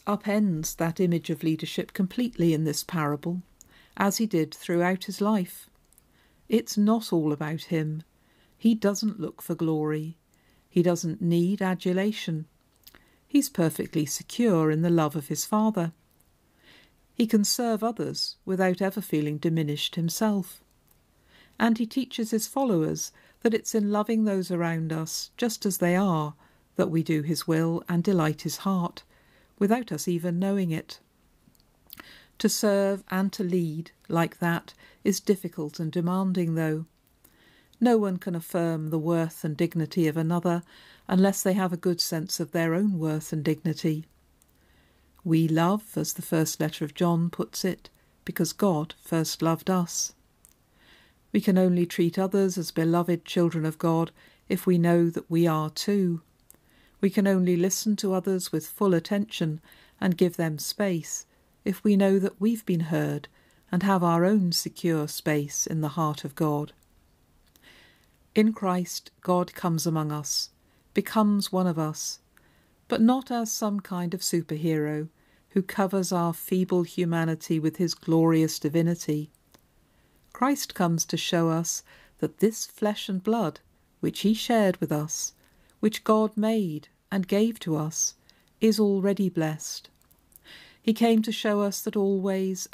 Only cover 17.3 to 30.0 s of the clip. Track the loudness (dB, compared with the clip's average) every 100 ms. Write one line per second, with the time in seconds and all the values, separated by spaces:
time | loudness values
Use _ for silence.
17.3 | 2 2 0 -2 -2 -2 -4 -6 -4 -6
18.3 | -6 -4 0 2 2 -2 -4 -4 -2 -2
19.3 | -2 0 0 0 -2 -4 -4 -4 0 0
20.3 | 0 -4 -10 _ _ _ _ _ _ _
21.3 | _ _ 0 2 2 0 -4 -4 -4 -2
22.3 | -2 -2 -2 0 2 0 -2 -8 -12 _
23.3 | _ 0 0 0 0 2 0 0 2 2
24.3 | 0 -2 -2 0 -2 -2 -4 -4 -8 -10
25.3 | -4 -4 -2 -4 0 2 4 2 2 -2
26.3 | -8 _ _ _ -2 0 0 0 0 0
27.3 | -2 0 0 0 -2 -2 -2 2 2 2
28.3 | -2 -6 -6 -2 -2 -2 -8 -20 _ _
29.3 | _ _ _ 0 0 -2 -6